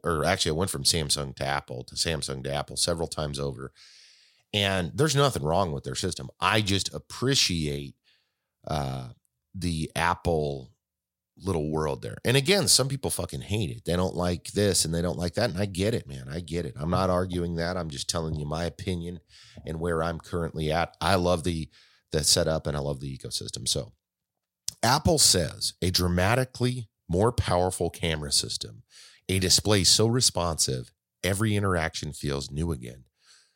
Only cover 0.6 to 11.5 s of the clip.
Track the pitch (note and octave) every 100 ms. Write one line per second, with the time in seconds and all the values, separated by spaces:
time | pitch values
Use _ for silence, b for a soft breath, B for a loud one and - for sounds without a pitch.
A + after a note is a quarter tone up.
0.6 | F#2+ C#2 C#2 E2+ C#2+ C#2+ C#2 B1+ C#2 C#2+
1.6 | - B1 - C#2 E2+ D#2 - C2+ C2+ C#2+
2.6 | - C2+ - E2 D#2+ - D2+ C#2 C#2 B1
3.6 | C2 B B B B B B B _ G#2
4.6 | G2 F#2+ E2 G2+ D#3 C#3 C#3+ D2+ D2 F2
5.6 | F2 C#2 C2 B1+ F#2 D2 C2+ - F2+ A2
6.6 | G2 G2 - D2+ - - B2+ B2+ - E2+
7.6 | D2 C#2+ C#2 - _ _ _ _ _ _
8.6 | - D2+ C2+ C2 B1 - _ _ _ F#2+
9.6 | F2 D#2+ D#2 - F2 F2+ F2 D#2+ D2 C#2
10.6 | B1+ _ _ _ _ _ _ - F#2+